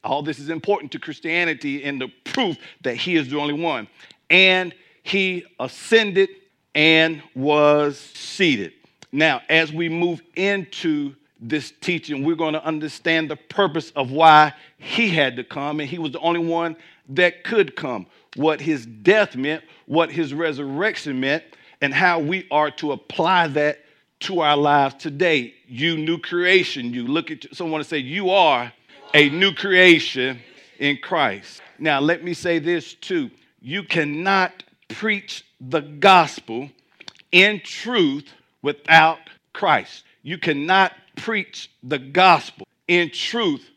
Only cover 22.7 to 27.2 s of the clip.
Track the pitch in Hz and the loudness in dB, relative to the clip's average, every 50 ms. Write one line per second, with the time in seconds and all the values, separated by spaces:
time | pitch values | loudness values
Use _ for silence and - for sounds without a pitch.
22.7 | 135 - 160 147 135 - _ - - - 160 170 190 180 170 156 135 151 147 151 | -4 -6 -6 -6 -6 -6 _ -10 -4 -2 0 2 2 2 2 2 0 0 0 0
23.7 | 147 _ _ _ _ _ _ _ _ _ - - 190 175 160 147 147 143 147 143 | -2 _ _ _ _ _ _ _ _ _ -8 -4 -2 0 2 2 2 4 4 4
24.7 | 143 143 139 135 131 - - 160 143 139 180 175 156 135 120 113 _ _ _ _ | 4 4 2 0 -2 -8 -12 -10 -4 -2 0 2 2 0 -2 -6 _ _ _ _
25.7 | 123 117 147 170 165 156 151 156 170 165 - - 175 175 175 180 190 185 160 - | -8 -4 -2 -2 -2 -2 -2 -4 -4 -4 -6 -6 -4 -2 2 4 4 4 2 0
26.7 | - 139 120 120 120 123 120 123 143 165 | -6 -8 -8 -6 -6 -6 -6 -4 -4 -4